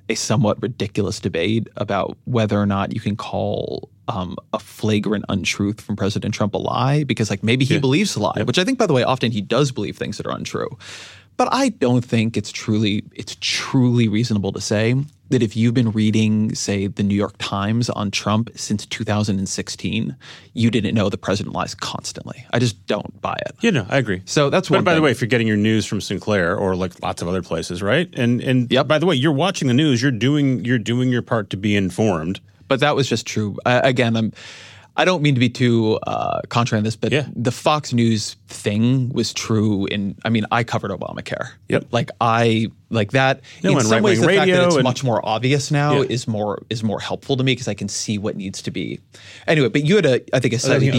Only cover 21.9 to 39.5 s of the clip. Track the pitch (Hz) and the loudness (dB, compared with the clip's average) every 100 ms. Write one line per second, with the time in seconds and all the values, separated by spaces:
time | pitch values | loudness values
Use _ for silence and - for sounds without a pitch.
21.9 | - - - - - - 123 123 - - | -8 -10 -12 -14 -14 -4 0 0 -2 -4
22.9 | 104 - - - - - - 233 156 92 | -4 -6 -8 -6 -6 -8 -2 0 0 0
23.9 | 135 123 92 - - 143 175 - 180 196 | 0 0 -2 -2 2 2 2 2 2 4
24.9 | 160 151 117 110 120 113 104 107 110 98 | 4 4 2 2 2 2 2 4 2 0
25.9 | 104 - 95 107 104 85 101 98 92 92 | -4 -4 -4 0 2 2 0 0 0 -4
26.9 | - 87 92 87 92 85 82 80 87 98 | -4 -6 -4 -4 -4 -4 -6 -6 -4 0
27.9 | 139 180 - 120 120 - 127 120 127 139 | 0 0 -2 0 0 2 0 2 2 2
28.9 | 151 175 139 147 139 180 180 139 123 156 | 2 2 2 2 2 0 0 2 2 4
29.9 | 120 139 113 123 147 139 123 113 123 104 | 2 0 0 0 2 2 0 0 -2 0
30.9 | 120 127 123 - 117 98 98 104 101 95 | 0 0 0 0 -2 -2 -4 0 0 0
31.9 | 87 110 82 87 95 - _ - 135 147 | 0 0 0 -2 -6 -12 _ -4 0 2
32.9 | 143 131 117 - - 104 - - 123 131 | 2 0 -2 -4 -4 -4 -2 0 2 4
33.9 | 127 117 113 110 - - - - - - | 2 2 0 -2 -4 -16 -20 -20 -20 -6
34.9 | - 165 180 147 127 120 123 123 117 110 | 0 2 2 2 4 2 2 2 4 2
35.9 | 107 - 57 50 50 - 120 117 113 107 | 0 -2 -4 -2 -4 -2 0 2 0 0
36.9 | 113 113 135 127 - 117 - 170 151 - | -2 0 0 -2 -4 -2 0 2 0 0
37.9 | 120 117 110 - - - - 107 104 117 | 2 2 2 -4 -10 -18 -8 -2 0 2
38.9 | 131 123 127 110 - - | 2 0 -2 -4 -4 -2